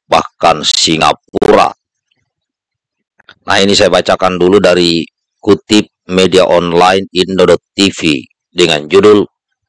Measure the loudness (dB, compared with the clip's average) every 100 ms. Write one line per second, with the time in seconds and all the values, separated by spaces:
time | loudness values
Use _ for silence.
0 | _ -4 -4 _ -2 -2 -4 -4 -2 -2
1 | -2 -4 _ -6 0 2 0 -4 _ _
2 | _ _ _ _ _ _ _ _ _ _
3 | _ _ _ -20 -4 0 0 2 2 0
4 | 0 -2 -2 0 2 2 2 0 0 -2
5 | -6 _ _ _ -2 -2 _ -2 -2 _
6 | _ -2 0 2 2 0 0 0 2 0
7 | -4 -6 -4 0 0 0 -2 -4 -4 -2
8 | -4 -4 -8 _ _ -4 -2 -2 0 2
9 | 4 4 2 _ _ _